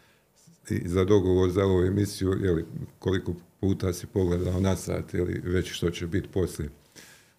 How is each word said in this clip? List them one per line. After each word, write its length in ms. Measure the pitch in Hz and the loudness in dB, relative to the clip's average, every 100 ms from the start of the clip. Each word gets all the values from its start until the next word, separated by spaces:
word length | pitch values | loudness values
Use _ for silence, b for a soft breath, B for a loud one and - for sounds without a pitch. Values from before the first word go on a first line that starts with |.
| _ _ _ _ - _ - | _ _ _ _ -20 _ -6
i 180 | 98 90 | -4 0
za 160 | 90 92 | 0 4
dogovor 440 | 104 92 92 92 | 4 4 4 2
za 160 | 90 98 | 2 2
ovu 200 | 92 92 | 4 2
emisiju, 480 | 101 101 - 95 95 | 2 0 0 -2 0
je 80 | 98 | 0
li, 140 | 82 82 - - - | 0 -2 -10 -12 -6
koliko 340 | - 95 - 85 - _ | -2 -2 -2 -8 -12 _
puta 340 | 98 95 95 | -2 0 -2
si 140 | 87 - | -4 -4
pogledao 520 | 101 90 87 90 90 | 0 0 2 0 0
na 160 | 95 90 | 2 0
sat, 380 | - 87 85 | -2 -6 -4
je 100 | 92 | -2
li, 180 | 90 92 | -2 -2
već 280 | 87 90 85 | 0 0 0
što 180 | - 87 | -2 -4
će 160 | - 87 | -2 -2
biti 200 | 92 - | -2 -2
poslije 420 | 98 85 - 76 - b b b b b | -2 -2 -2 -8 -10 b b b b b